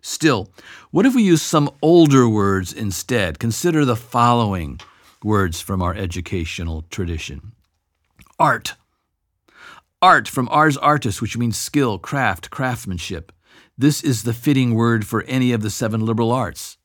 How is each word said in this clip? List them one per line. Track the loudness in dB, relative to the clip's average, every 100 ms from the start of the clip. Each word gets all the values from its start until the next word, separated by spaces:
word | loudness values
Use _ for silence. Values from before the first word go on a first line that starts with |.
Still, | -12 0 2 2 -2 _ -20 -20 -4
what | 2
if | 4
we | 4
use | 4 4
some | 2 0 0 0
older | 4 6 8 8 6
words | 4 2 0 -2
instead? | -6 -6 -6 -4 -2 -2 -2
Consider | -6 -2 -2 0
the | 0 -2
following | -2 2 2 4 0 -2 -8 -12 -18 _ _ _
words | -2 0 0 -4
from | -6 -4
our | -2
educational | -4 -6 -8 -8 -6 -6 -8 -8 -8 -10
tradition. | -10 -8 -8 -10 -14 -18 -20 _ _ _ _ _ _ -20 _
Art. | 2 2 -4 -14 _ _ _ _ _ _ _ _ -20 -20 _ _
Art, | 4 4 2
from | -4 0
ars | 2 2 2
artis, | 0 0 -2 -6
which | -6 -4
means | -4 -4
skill, | -4 -2 -2 -4
craft, | -6 -2 -2 -2 -10
craftsmanship. | -6 -6 -6 -8 -8 -8 -10 -12 _ _ _ _ 0
This | 2 2
is | -2 -2
the | -2
fitting | -4 0 0 2
word | 2 2 0 -2
for | -4
any | -2 -2 0
of | 0
the | -4
seven | -4 -4 -2 -2
liberal | 0 0
arts. | -2 -4 -8 -18 -18